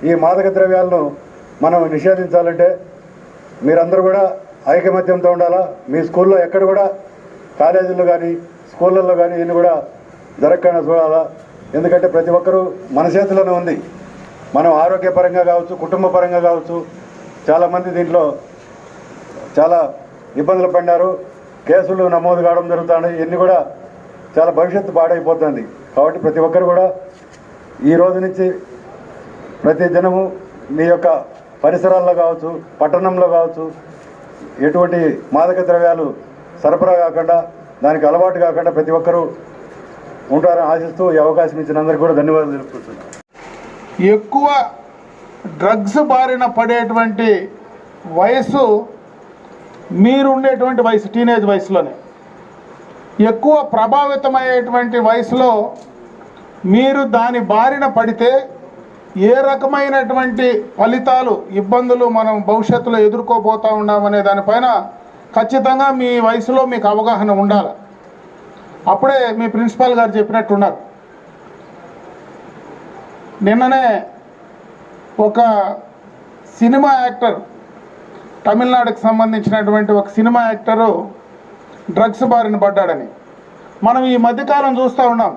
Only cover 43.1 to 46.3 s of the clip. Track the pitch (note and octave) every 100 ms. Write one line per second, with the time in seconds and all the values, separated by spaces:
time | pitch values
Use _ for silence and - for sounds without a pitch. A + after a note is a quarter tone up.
43.1 | - _ - - - - - - - F#3
44.1 | G#3+ G#3+ C#4 C#4+ C#4+ B3 - - - -
45.1 | - - - G3 D#3 F#3 A3 G3+ C#4+ D4+
46.1 | B3+ C4